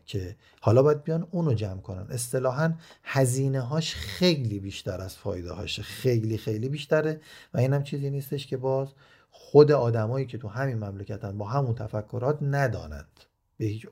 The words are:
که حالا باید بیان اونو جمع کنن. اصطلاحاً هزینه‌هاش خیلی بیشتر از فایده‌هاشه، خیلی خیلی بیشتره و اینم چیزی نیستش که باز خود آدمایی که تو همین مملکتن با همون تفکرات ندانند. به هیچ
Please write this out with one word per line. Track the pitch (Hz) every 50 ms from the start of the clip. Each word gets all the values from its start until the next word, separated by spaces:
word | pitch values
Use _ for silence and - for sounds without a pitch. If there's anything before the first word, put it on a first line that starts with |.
| _
که | - - 101 92 87 - _ _ - _ _
حالا | - 117 110 127 139
باید | 151 151 147 -
بیان | 165 160 165 - -
اونو | - 170 165 151 117
جمع | 104 110 98 92 95
کنن. | - - 95 92 98 -
اصطلاحاً | 135 117 - - - 131 127 131 123 143 160 165 165 160 - - - _ -
هزینه‌هاش | - - 139 135 123 123 131 135 139 135 135 123 120 147 160 160 - -
خیلی | - - 104 - - 180 180 160 139 123 107 101 98
بیشتر | 95 98 95 - - 104 90 90
از | 92 92 -
فایده‌هاشه، | - - 104 90 90 85 87 80 85 - 80 - 113 107
خیلی | - - - - 127 123 113 110 110 110 110
خیلی | - 113 110 107 117 131
بیشتره | 147 147 143 - 160 156 151 160 156 156 - - - - - _ -
و | -
اینم | 123 131 139 143 143
چیزی | - 147 139 139 139
نیستش | 139 139 139 - 147 135 -
که | - 139
باز | 127 127 131 135 135 139 139 - _ - - - _ _ _
خود | _ - - - - 143 151 143 147
آدمایی | 135 120 117 113 117 110 110 123 135 135
که | 120 127 113
تو | - 104
همین | 101 123 139 139 120 107 104
مملکتن | 101 98 98 98 - 104 98 - 101 98 104
با | 104
همون | 101 120 143 139 120 117
تفکرات | 123 110 107 - 107 104 - - 110 123 131 147 147 147
ندانند. | 139 139 143 139 123 98 87 82 76 76 69 - _ _ _ - _ _ _ _ _ _ -
به | 110
هیچ | 107 104 110 - -